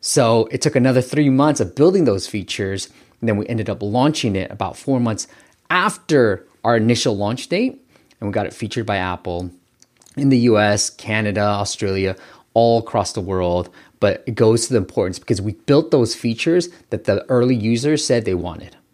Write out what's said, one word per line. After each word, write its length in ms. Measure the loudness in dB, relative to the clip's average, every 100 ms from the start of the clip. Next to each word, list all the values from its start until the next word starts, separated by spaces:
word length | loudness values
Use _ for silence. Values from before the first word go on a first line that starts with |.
So 460 | -2 0 4 4 2
it 120 | -2
took 120 | -2
another 280 | 2 2 2
three 260 | 0 2 2
months 320 | 4 2 2
of 140 | -2
building 300 | 2 4 4
those 220 | 2 0 -4
features, 640 | -10 -8 -6 -6 -6 -10 _ _ _
and 80 | -2
then 80 | -2
we 100 | -2
ended 220 | -4 -4
up 140 | -6
launching 520 | -4 0 0 0 -2
it 160 | -2 -4
about 280 | -8 -8 -8
four 200 | -4 0
months 300 | 0 -4 -8 -16 _ _ _
after 760 | 0 0 -4 _ 2 4 0 -8 _
our 140 | 0 2
initial 360 | 2 2 0
launch 340 | -2 -4 -4 -4
date, 320 | -2 -2 -6 _ _ _ _
and 100 | -6
we 40 |
got 140 | -4 -6
it 80 |
featured 320 | -8 -8 -6 -4
by 100 | -4
Apple 540 | -4 -6 -6 -8 -8 -12 _ _ _ _ _ -2
in 140 | 2
the 80 | 4
U 200 | 4 4
S, 300 | 4 2 -2
Canada, 540 | -8 -6 -2 -2 0
Australia, 760 | 0 -2 -4 -4 -4 -2 -2 -4 -14 -20 _
all 240 | 2 4 2
across 340 | 0 -4 -4
the 80 | -6
world. 480 | -4 -2 0 -2 -4 -12 -20 _
But 240 | 0 0 -6
it 80 |
goes 320 | 2 4 4 2
to 60 |
the 60 | -2
importance 400 | -2 -2 -4 -4
because 220 | -4 -2
we 100 | -2
built 380 | -8 2 2 4
those 240 | 2 2
features 560 | -2 -4 -2 0 0 -2 -10 _
that 160 | -8
the 200 | -2 -2 0
early 260 | 0 2
users 500 | 2 0 0 0 -2
said 200 | 0 0
they 100 | 0
wanted 420 | -4 -4 -10 -16 -20 _